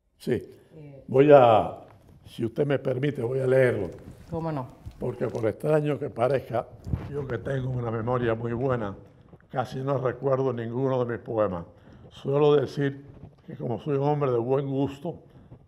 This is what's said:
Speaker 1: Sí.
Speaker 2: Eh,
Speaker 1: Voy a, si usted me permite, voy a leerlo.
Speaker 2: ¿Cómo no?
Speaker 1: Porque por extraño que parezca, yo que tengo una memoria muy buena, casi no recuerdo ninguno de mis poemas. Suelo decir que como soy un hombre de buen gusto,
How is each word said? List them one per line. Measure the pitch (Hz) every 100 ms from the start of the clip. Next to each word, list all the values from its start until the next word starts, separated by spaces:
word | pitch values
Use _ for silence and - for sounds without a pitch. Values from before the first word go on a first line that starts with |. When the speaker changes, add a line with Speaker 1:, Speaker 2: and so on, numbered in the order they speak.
| _ _
Speaker 1:
Sí. | - 110 - - _
Speaker 2:
Eh, | 156 147 139 -
Speaker 1:
Voy | 131 147
a, | 143 120 107 85 - - - - - -
si | - 117
usted | - 143
me | 135
permite, | 131 127 147 139
voy | 117 131
a | 127
leerlo. | 131 127 110 90 - - - -
Speaker 2:
¿Cómo | 165 160
no? | 147 123 - - -
Speaker 1:
Porque | 127 - 123
por | 113 110
extraño | 98 151 156 147 131
que | 143
parezca, | - 127 135 - 117 - - - - -
yo | 143 131
que | 117
tengo | 143 135 127
una | 127 120
memoria | 113 113 123 120 113
muy | 117
buena, | 117 135 123 101 98 - - _ - _
casi | 139 120 135
no | 135 135
recuerdo | 131 117 135 131 135
ninguno | 117 117 120 135 131
de | 117
mis | 117
poemas. | - 113 104 87 85 - - - -
Suelo | - 135 139 147 147
decir | - - 139 139 - - - - -
que | -
como | 143 151
soy | - 139
un |
hombre | 139 147 143
de | 120
buen | 120 135 139
gusto, | 135 139 139 170 151 - - - -